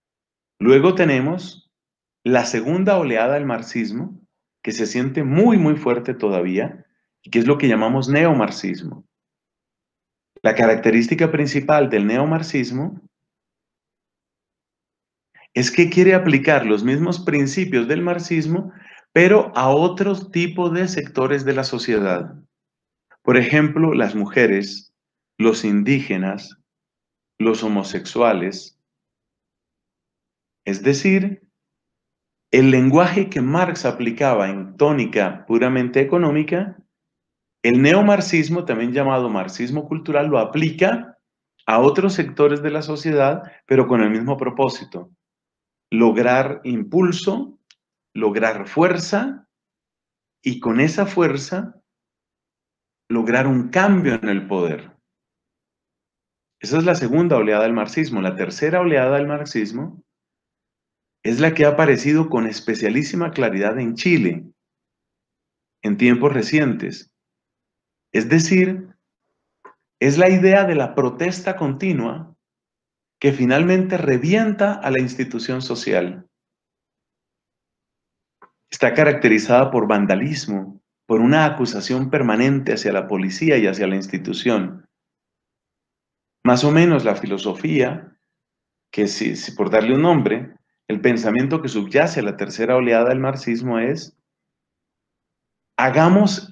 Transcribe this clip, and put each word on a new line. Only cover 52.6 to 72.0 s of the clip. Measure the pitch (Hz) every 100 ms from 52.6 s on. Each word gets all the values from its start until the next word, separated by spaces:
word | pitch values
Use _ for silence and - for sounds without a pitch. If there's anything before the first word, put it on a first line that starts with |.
| _ _ _ _ -
lograr | 117 110 123 135
un | 127 -
cambio | 185 202 190 156
en | 113 107
el | 98 95
poder. | 95 85 73 - _ _ _ _ _ _ _ _ _ _ _ _ _ _ _ _ _
Esa | 101 151
es |
la | 175
segunda | - 120 147 175 135
oleada | 107 107
del | 113
marxismo. | 117 104 160 160 107
La | 92 92
tercera | 87 - 156 180
oleada | 175 143 127 139
del | 147
marxismo | 147 143 113 104 117 165 - _ _ _ _ _ _ _ _ _ _ _ _
es | 107 120
la | 160
que | 160
ha | 147
aparecido | 147 156 123 143 151 160
con | 127 113
especialísima | 104 - 104 107 123 143 175 170
claridad | 139 117 95 101 123
en | 117
Chile, | 113 143 151 92 82 - _ _ _ _ _ _ _ _ _ _ _ _ _
en | 104 101
tiempos | 123 123 143
recientes. | 131 104 151 139 104 98 - - _ _ _ _ _ _ _ _ _ _
Es | - 110
decir, | 160 160 185 185 185 - _ _ _ _ _ _ _ - _ _ _
es | 135 147
la | 185
idea | 185 190 196
de | 190
la | 151 123
protesta | 143 127 123 175 180 196 185
continua | 147 135 190 143